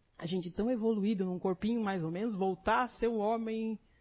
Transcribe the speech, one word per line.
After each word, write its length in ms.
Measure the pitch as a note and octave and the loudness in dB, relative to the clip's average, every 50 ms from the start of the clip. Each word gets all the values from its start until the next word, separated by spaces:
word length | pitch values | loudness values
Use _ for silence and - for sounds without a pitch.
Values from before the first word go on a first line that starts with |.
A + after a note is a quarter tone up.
| _ _ _ - | _ _ _ -8
a 80 | - | -6
gente 240 | D#3 F3+ F#3 E3+ F3+ | -2 -2 -2 -2 -4
tão 220 | E3 - G#3 A#3+ | -4 -2 0 0
evoluído 520 | B3+ A3 A3 A3+ A3+ G#3 F#3+ G#3 A3+ F#3 F#3+ | 0 2 2 2 2 2 2 2 2 2 0
num 140 | F#3 F3+ F3+ | 0 -2 0
corpinho 460 | - G3 F3+ - - A3 A#3+ A#3 A3 | 0 0 0 0 0 0 0 0 0
mais 200 | G3+ G3 F#3 D#3+ | 0 0 0 -2
ou 60 | D#3+ | -2
menos, 240 | E3 F3+ G#3+ A#3+ G#3+ | -2 -2 -2 -2 -2
voltar 520 | F3+ F#3+ F#3+ F#3 F3 - G#3 A3 B3 B3+ | 0 0 0 0 0 0 2 2 2 2
a 20 | A#3+ | 0
ser 200 | - - A#3 A#3 | -2 -2 0 0
o 100 | A#3 A3 | 0 2
homem 600 | G3+ G#3+ A#3 A#3 A3+ A3 A3 A3+ A3+ A3 A3 - _ _ _ _ | 0 0 0 0 -2 -2 -4 -2 -2 -4 -4 -6 _ _ _ _